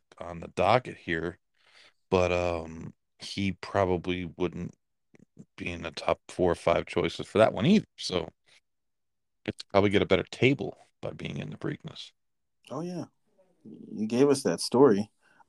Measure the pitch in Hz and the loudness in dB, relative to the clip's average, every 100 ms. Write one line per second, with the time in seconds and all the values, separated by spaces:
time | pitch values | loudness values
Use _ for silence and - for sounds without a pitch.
0 | _ - 85 85 82 - 90 123 - - | _ -16 -14 -12 -8 0 2 2 0 -10
1 | - 82 82 - _ _ _ _ - _ | -6 -4 -4 -8 _ _ _ _ -20 _
2 | _ 92 90 87 87 85 82 80 82 - | _ 2 2 2 0 -4 -8 -12 -14 -16
3 | _ _ - - 98 90 - 98 95 90 | _ _ -10 -4 -4 -4 -4 0 2 0
4 | 87 90 87 - 90 87 87 - _ _ | -2 -4 -6 -4 -4 -4 -10 -12 _ _
5 | _ - _ - - - 90 85 82 78 | _ -20 _ -20 -20 -12 -10 -10 -10 -6
6 | - 82 - - 90 82 - 85 80 - | -2 -2 -4 0 0 2 2 0 0 -2
7 | 87 - - 98 110 - 123 208 - - | -2 -4 -2 4 4 4 2 2 0 -8
8 | - 92 82 - _ _ _ _ _ _ | -6 -4 -6 -12 _ _ _ _ _ _
9 | _ _ _ _ - - - 98 101 98 | _ _ _ _ -10 -10 0 2 4 4
10 | 87 - 92 - 123 139 131 - _ _ | 4 2 0 2 2 2 -4 -10 _ _
11 | - - - 143 151 - 151 - 156 - | -12 -10 -10 -8 -10 -8 -8 -8 -12 -16
12 | - _ _ _ _ _ _ 131 175 175 | -20 _ _ _ _ _ _ -12 -10 -10
13 | - _ _ _ _ _ - - - - | -12 _ _ _ _ _ -20 -20 -14 -8
14 | 107 120 143 139 - 82 - 120 139 101 | -2 4 4 4 0 -2 0 6 6 6
15 | 107 _ _ _ | 0 _ _ _